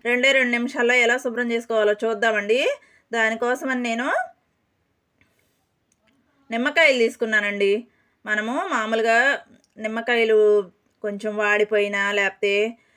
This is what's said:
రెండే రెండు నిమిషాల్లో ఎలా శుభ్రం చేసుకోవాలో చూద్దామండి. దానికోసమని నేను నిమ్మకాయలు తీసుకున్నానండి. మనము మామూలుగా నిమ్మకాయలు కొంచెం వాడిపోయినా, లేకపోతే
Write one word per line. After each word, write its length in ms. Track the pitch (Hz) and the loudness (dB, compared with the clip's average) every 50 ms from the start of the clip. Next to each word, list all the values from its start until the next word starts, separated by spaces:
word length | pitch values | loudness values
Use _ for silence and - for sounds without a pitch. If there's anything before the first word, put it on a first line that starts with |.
| - | -4
రెండే 260 | 240 247 247 262 277 | -2 -2 2 2 2
రెండు 200 | 269 269 254 240 | 2 2 2 0
నిమిషాల్లో 420 | 240 240 240 254 - 269 240 240 247 | 0 -2 -4 -4 -2 -2 0 2 2
ఎలా 240 | 247 240 233 247 | 2 2 2 0
శుభ్రం 340 | 262 269 247 226 240 240 233 | 0 -2 -6 -4 -4 -4 -2
చేసుకోవాలో 420 | 233 233 233 - 226 220 208 208 208 | -2 -4 -4 -2 0 2 2 2 2
చూద్దామండి. 760 | - 233 226 220 202 233 226 214 208 202 208 226 269 320 523 571 - _ _ _ _ _ _ 233 | 0 -2 -4 -2 0 0 0 0 0 0 0 0 2 2 0 -4 -4 _ _ _ _ _ _ -2
దానికోసమని 680 | 233 220 220 226 226 240 240 254 269 330 262 254 247 | 0 0 0 0 -2 -2 -2 -2 -2 -4 -4 -4 -4
నేను 320 | 240 233 226 233 262 311 508 719 698 698 _ _ _ _ _ _ _ _ _ _ _ _ _ _ _ _ _ _ _ _ _ _ _ _ _ _ _ _ _ _ _ _ _ _ _ _ _ _ _ _ _ _ _ _ | -4 -4 -4 -4 -4 -2 -4 -4 -4 -8 _ _ _ _ _ _ _ _ _ _ _ _ _ _ _ _ _ _ _ _ _ _ _ _ _ _ _ _ _ _ _ _ _ _ _ _ _ _ _ _ _ _ _ _
నిమ్మకాయలు 460 | 226 233 254 294 294 339 320 285 262 | -6 -2 -2 0 2 4 4 4 4
తీసుకున్నానండి. 880 | 240 226 226 - - 233 220 220 208 208 202 202 202 202 196 202 233 - _ _ _ _ _ _ _ _ | 4 2 0 0 -4 -4 0 0 0 0 -2 -2 0 2 2 2 0 -4 _ _ _ _ _ _ _ _
మనము 260 | 214 214 214 214 233 | -4 -4 -4 -4 -4
మామూలుగా 880 | 262 320 392 370 277 226 214 220 220 226 220 226 226 233 254 285 269 - - _ - _ _ _ _ | -4 -6 -4 -4 -4 -4 -2 -2 -2 0 2 2 2 4 4 2 0 -2 -8 _ -20 _ _ _ _
నిమ్మకాయలు 960 | 208 214 220 220 233 233 247 240 233 226 220 220 214 214 208 208 208 190 175 _ _ _ _ _ _ | -10 -10 -8 -6 -6 -2 -2 0 2 2 4 4 4 6 4 4 2 0 -4 _ _ _ _ _ _
కొంచెం 360 | - 208 202 202 220 214 208 | -8 -8 -8 -6 -8 -6 -4
వాడిపోయినా, 760 | 214 208 208 208 208 208 208 220 208 202 202 202 202 202 202 | -2 0 2 2 2 2 2 2 0 0 0 -2 -4 -4 -2
లేకపోతే 640 | 208 202 196 190 - - 208 202 202 202 214 233 233 _ _ _ _ | 0 0 -2 -2 -2 -2 -2 0 0 0 0 -2 -4 _ _ _ _